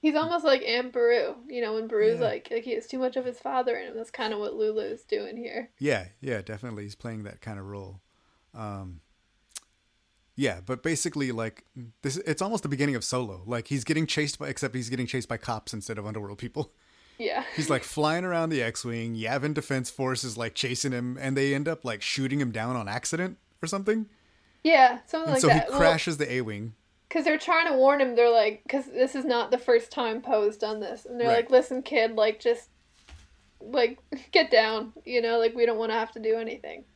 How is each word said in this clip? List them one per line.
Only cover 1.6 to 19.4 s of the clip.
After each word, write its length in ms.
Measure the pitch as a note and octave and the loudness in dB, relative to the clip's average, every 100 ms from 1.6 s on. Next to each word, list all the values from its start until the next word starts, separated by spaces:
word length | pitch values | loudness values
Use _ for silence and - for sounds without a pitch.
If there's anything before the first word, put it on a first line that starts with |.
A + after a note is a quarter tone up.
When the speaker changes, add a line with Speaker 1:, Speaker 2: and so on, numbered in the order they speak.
Speaker 1:
know, 120 | A3+ | -2
when 120 | A3 A3 | -2 -2
Beru's 320 | A3 G#3+ A#3 | 2 4 4
Speaker 2:
Yeah. 80 | A#3 | 0
Speaker 1:
like, 220 | G#3 - | -2 -4
like, 140 | A#3 | -6
he 100 | A#3 | -2
has 120 | A3+ - | -6 -4
too 100 | C4 | -2
much 180 | B3+ B3+ | -2 -2
of 80 | |
his 140 | B3+ B3 | -4 -6
father 380 | B3+ B3+ B3+ A#3 | -4 0 0 -2
in 100 | F#3 | -4
him. 80 | A3+ | -10
That's 140 | A3+ | -10
kinda 260 | - G3 G#3 | -6 -4 -2
what 160 | G#3 | -4
Lulu's 500 | - G#3+ G#3+ G3+ A#3 | 0 0 0 -4 -8
doing 320 | _ G#3+ G3+ A3+ | _ -4 -4 -10
here. 340 | A#3 A3+ A#3 _ | -10 -10 -10 _
Speaker 2:
Yeah, 280 | C#3+ A#2 F2+ _ | 0 0 -2 _
yeah, 220 | C#3 A2+ | -6 -6
definitely. 400 | F#2+ G#2+ B2 G#2+ | -6 -10 -10 -10
He's 100 | G#2 G#2 | -12 -12
playing 260 | A#2+ A2 | -10 -10
that 160 | G2+ - | -10 -14
kind 180 | - G#2 | -12 -12
of 80 | G2 | -10
role. 340 | G2+ F#2+ F#2+ _ _ _ _ _ | -12 -12 -16 _ _ _ _ _
Um, 480 | B2 G#2+ G2+ F#2 E2 _ _ _ _ _ - _ _ _ _ _ _ _ | -12 -10 -8 -10 -14 _ _ _ _ _ -18 _ _ _ _ _ _ _
yeah, 260 | - C3+ F2+ | -2 -2 -2
but 180 | F#2 B2+ | -6 -4
basically, 480 | E3 D#3+ F3 D3 C3+ | -2 -2 -2 -2 -4
like, 340 | A2+ A2+ - _ - A#2 _ | -2 -6 -8 _ -18 -18 _
this, 160 | C#3+ C#3+ | -6 -6
it's 240 | F3+ D#3 | -4 -4
almost 220 | F#3+ A3+ | -2 -4
the 60 | D#3 | -4
beginning 260 | C#3 C#3+ B2+ | -2 0 0
of 80 | |
Solo. 380 | - B2+ A#2 F#2 F#2 | -2 -4 -4 -10 -6
Like, 220 | A#2+ A2+ | -6 -4
he's 160 | C#3 | -6
getting 220 | A#2 D#3+ D#3 | -2 0 0
chased 320 | - D3 - | 0 -2 -4
by, 100 | C#3+ | -8
except 260 | C3 C#3 | -6 -4
he's 140 | C3 A#2 | -4 -6
getting 180 | B2 A#2+ | -4 -4
chased 220 | C3 A#2 | -4 -6
by 80 | A2+ | -8
cops 380 | - A2 - | -6 -8 -6
instead 240 | A2 - A2 | -10 -8 -10
of 80 | G#2 | -8
underworld 320 | G#2+ G2+ G2+ | -8 -10 -10
people. 340 | B2 - C#3 _ _ _ _ _ | -10 -6 -8 _ _ _ _ _
Speaker 1:
Yeah. 260 | A3 - C4 | -4 -4 -6
Speaker 2:
He's, 140 | - D3+ | -6 0
like, 160 | C3+ | 0
flying 400 | - - D3+ E3 | -2 -2 0 0
around 240 | F#3 E3+ E3 | -2 -2 0
the 140 | D3+ | 0
X-Wing. 520 | A#2 A2+ B2 A#2 A2+ | -2 -4 -6 -4 -4
Yavin 380 | A2+ A2 C3+ | -4 -2 -2